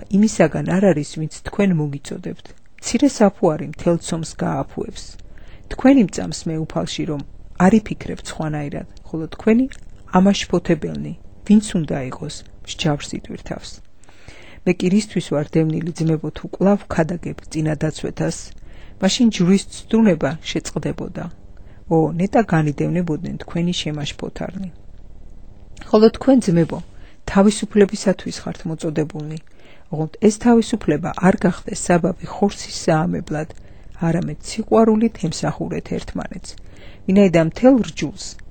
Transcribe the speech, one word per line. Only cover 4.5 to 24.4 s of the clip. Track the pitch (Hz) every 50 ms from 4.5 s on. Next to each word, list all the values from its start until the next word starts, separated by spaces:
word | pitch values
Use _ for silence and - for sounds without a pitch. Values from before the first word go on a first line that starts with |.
| 165 135 139 - - - - - 196 - - - - - - - - - - - - - -
თქვენ | - - - - 262 277
იმ | 277 208 165
წამს | - - 185 170 160 - -
მე | 175 160
უფალში, | 156 160 - - 165 170 - - - 151
რომ | 170 151 160 170 - - - - - -
არ | - 180 190 220
იფიქრებთ | 220 208 - 156 - - - - - -
სხვანაირად, | - - - 160 156 151 151 147 143 165 156 185 - - -
ხოლო | - - - 160 160
თქვენი | - - - - 220 226 240 262 262 - - - - - - - -
ამაშფოთებელნი, | - 185 185 202 196 - - - - 175 - - 170 156 170 165 156 143 147 151 165 - - - - -
ვინც | - - 208 214 208 -
უნდა | - 180 151 139 165 147 127
იყოს, | 131 - - 156 147 - - - - - -
მსჯავრს | - - - - - 160 147 143 - -
იტვირთავს. | - - - - - - - - - - - - - - - - - - - - - - - - - - - - - -
მე | - 185 180
კი | - - 180
რისთვის | 185 214 208 - - 185 -
ვარ | - 151 143 151 -
დევნილი, | - 160 160 156 156 170 165 175
ძმებო, | 160 - 160 160 160 151 - 151
თუ | - - -
კვლავ | 175 - - 180 196 202 196 -
ქადაგებ | - - - 160 151 180 165 - 147 147 -
წინა | - - - 160 156 156 156
დაცვეთას? | 147 156 156 - - - - - - 160 160 - - - - - - - - - - - - -
მაშინ | - 190 196 - - 247
ჯვრის | 226 - - 180 170 196 190 -
ცდუნება | - - - - - - 220 226 214 170 151 - 135 165
შეწყდებოდა. | 160 - - - 160 - - - 160 - 147 151 - - - - 160 165 175 - - - - - - - - - - -
ო, | - 170 160 156 151
ნეტა | 160 165 185 196 - 254 214
განიდევნებოდნენ | - 180 160 156 151 143 - 156 156 156 175 180 170 151 147 165 139 135
თქვენი | 156 - - - 170 170 175 175
შემაშფოთარნი. | - - 160 151 151 143 143 - - - - - -